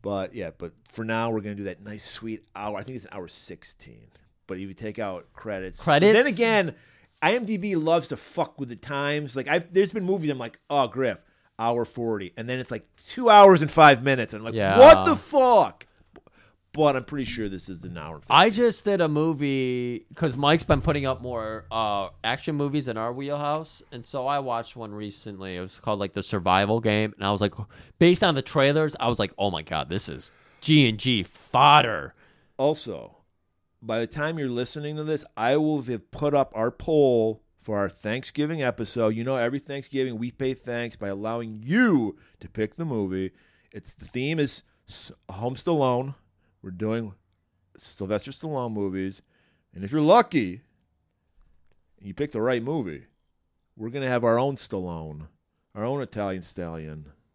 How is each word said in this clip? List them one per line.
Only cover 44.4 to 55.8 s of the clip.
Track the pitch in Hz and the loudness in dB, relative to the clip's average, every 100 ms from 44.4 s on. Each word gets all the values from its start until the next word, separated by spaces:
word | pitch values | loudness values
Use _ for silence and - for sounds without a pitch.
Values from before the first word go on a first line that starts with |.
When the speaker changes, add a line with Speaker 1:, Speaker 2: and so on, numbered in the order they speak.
| 143 - _ _ _ | -2 -4 _ _ _
Speaker 1:
S-, | - - - - | -20 -20 -20 -16
Home | 95 120 131 | -8 -8 -6
Stallone. | - 160 131 123 135 139 _ _ _ _ | -2 0 0 0 -4 -12 _ _ _ _
We're | 95 | -18
doing | 90 107 113 110 92 _ _ _ _ _ - | -8 -6 -4 -8 -16 _ _ _ _ _ -20
Sylvester | - - 95 104 135 | -20 -12 -4 -4 -6
Stallone | 135 160 143 123 | -14 -8 -6 -6
movies. | 107 98 95 95 98 _ _ _ _ _ | -4 -4 -4 -6 -10 _ _ _ _ _
And | 85 | -14
if | 98 | -6
you're | 151 | 0
lucky, | 151 220 233 156 98 98 _ _ _ _ _ _ _ _ _ _ _ _ _ _ | 6 6 4 0 -2 -8 _ _ _ _ _ _ _ _ _ _ _ _ _ _
and | 98 | -16
you | |
pick | 92 147 | -6 -6
the | 117 | -2
right | 117 127 | -2 -2
movie, | 117 160 98 71 - _ _ _ _ _ _ - | -2 -6 -6 -10 -18 _ _ _ _ _ _ -14
we're | 110 | -12
gonna | 131 131 | -6 -2
have | 123 | 0
our | 113 113 | 2 2
own | 135 135 | 0 -4
Stallone, | - 98 90 85 78 76 78 _ _ _ _ | -8 -8 -6 -8 -12 -14 -18 _ _ _ _
our | - | -10